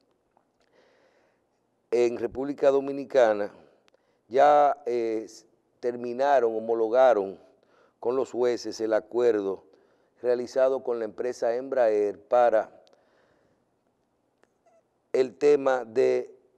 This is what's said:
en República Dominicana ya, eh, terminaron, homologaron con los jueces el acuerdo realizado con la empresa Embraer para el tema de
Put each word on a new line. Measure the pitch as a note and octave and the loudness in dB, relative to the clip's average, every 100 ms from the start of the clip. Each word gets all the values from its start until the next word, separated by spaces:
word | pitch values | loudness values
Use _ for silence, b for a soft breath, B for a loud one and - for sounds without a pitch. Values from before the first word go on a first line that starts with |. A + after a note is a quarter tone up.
| _ _ _ _ _ _ b b b b b b b b b _ _ _ - | _ _ _ _ _ _ b b b b b b b b b _ _ _ -4
en | A#2 A#2+ A#2 | 0 0 -2
República | A#2 B2 C#3 C#3 C#3+ | -8 -8 -10 0 2
Dominicana | C#3 C#3 C#3 B2+ C3+ A2+ G#2 G2+ - - _ _ _ _ _ - | 2 -2 -10 -2 2 2 2 -4 -12 -20 _ _ _ _ _ -6
ya, | A#2+ D3 D3 C#3+ - | 2 4 4 2 0
eh, | - A#2+ A2+ A2 G#2 - _ _ _ _ | -4 -4 -2 -4 -8 -20 _ _ _ _
terminaron, | B2 A#2+ A#2+ A#2+ C#3 C#3 A#2 | -8 -6 -8 -4 0 2 2
homologaron | A2 A2+ A2+ A2+ A#2+ C3 G#2+ G2 F2+ _ _ b b b b | -2 -4 -2 0 4 4 4 0 -8 _ _ b b b b
con | A2+ | -6
los | C3 B2 | -4 -4
jueces | A2+ B2 A#2 A2 G2 | -2 -2 -2 -8 -6
el | A2 | -2
acuerdo | G#2+ - A#2 A#2+ G#2+ G2 F#2 _ b b b b _ | -2 -2 0 2 2 -2 -6 _ b b b b _
realizado | B2 B2 A#2+ C3+ C3 C3+ | -4 -4 -4 -2 0 0
con | C3 A#2+ | -4 -6
la | A2 | -6
empresa | F#2 A#2+ B2 A#2+ | -6 -8 -4 -4
Embraer | A#2+ C3+ C3 A2+ G#2+ G#2 F#2+ | -4 -4 0 2 2 0 -4
para | - A#2+ A#2+ A2 - - _ b b b b b b b _ _ _ _ _ _ _ _ _ _ _ _ _ _ _ | 0 2 4 2 -2 -10 _ b b b b b b b _ _ _ _ _ _ _ _ _ _ _ _ _ _ _
el | B2+ C3 - | -2 -2 0
tema | D3 D3 C3+ B2+ A2+ | 2 2 2 -2 -4
de | A#2 C3 B2+ A#2+ - _ | 0 0 0 -4 -16 _